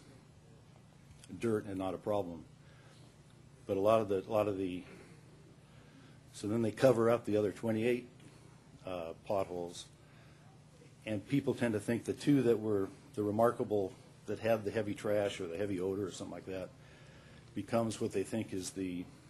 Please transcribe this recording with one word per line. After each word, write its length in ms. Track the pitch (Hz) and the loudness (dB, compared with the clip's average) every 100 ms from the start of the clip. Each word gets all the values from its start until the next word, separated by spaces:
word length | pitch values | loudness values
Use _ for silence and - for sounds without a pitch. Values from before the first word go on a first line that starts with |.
| - - - - - - - - - - - - - 92 | -20 -20 -20 -20 -20 -20 -20 -20 -20 -20 -20 -20 -16 -4
dirt 260 | 117 107 104 | 0 0 -2
and 120 | 95 | -4
not 160 | 95 | -4
a 40 | 85 | -4
problem. 460 | 110 104 90 82 76 - - - - - - - - - - - - | -2 0 0 -6 -14 -20 -20 -20 -20 -20 -20 -20 -20 -20 -20 -20 -4
But 120 | 98 | 2
a 20 | |
lot 220 | 101 113 | 4 4
of 80 | 101 | 4
the, 140 | 95 92 | -2 0
a 40 | |
lot 160 | 110 104 | 2 2
of 100 | 95 | 0
the, 260 | 92 90 - - - - - - - - - - - - - - - | -4 -4 -10 -18 -20 -20 -20 -20 -20 -20 -20 -20 -20 -20 -20 -20 -20
so 140 | - 104 | -8 -2
then 140 | 113 | 0
they 100 | 113 | 0
cover 380 | 104 131 113 113 | 4 6 6 6
up 160 | 117 113 | 4 4
the 120 | 104 | 2
other 140 | 104 | 2
twenty-eight, 560 | - 113 110 117 123 - - - - - - - - 92 | 0 -2 0 2 0 -2 -18 -20 -20 -20 -20 -20 -16 -8
uh, 280 | 90 82 82 - | -6 -6 -10 -4
potholes, 600 | 101 92 87 87 87 - - - - - - - - - - - - 110 | -2 -2 -4 -6 -10 -16 -20 -20 -20 -20 -20 -20 -20 -20 -20 -20 -16 -6
and 200 | 107 - | -6 0
people 260 | 139 135 | 0 0
tend 200 | 110 120 | 0 0
to 60 | 107 | 0
think 240 | 110 117 | 0 -2
the 100 | - | -2
two 280 | 95 - 143 | -4 2 4
that 160 | 117 107 | 6 4
were 300 | 107 101 95 - - - | 2 0 -2 -6 -14 -2
the 80 | |
remarkable, 680 | 104 107 117 117 110 104 92 - - - - | -2 4 4 4 0 0 0 -6 -20 -20 -8
that 140 | 101 | -4
had 260 | 110 113 101 | 0 2 0
the 60 | |
heavy 220 | 110 101 | -2 -2
trash 460 | 98 110 104 101 - | -4 0 2 0 -2
or 80 | 90 | -6
the 100 | 85 | -4
heavy 220 | 101 92 | -2 -2
odor 280 | 92 98 92 | -2 -2 -4
or 40 | |
something 220 | - 95 | -6 -10
like 120 | 87 90 | -10 -8
that, 220 | 95 90 - - - - - - - - - | -8 -8 -12 -20 -20 -20 -20 -20 -20 -12 -10
becomes 460 | 98 117 113 104 | 0 0 0 -2
what 100 | 110 | -2
they 120 | 101 | -2
think 300 | 95 113 107 | -2 -2 -4
is 180 | 95 87 | -6 -6
the 340 | 98 92 87 87 - - | -6 -6 -6 -10 -14 -20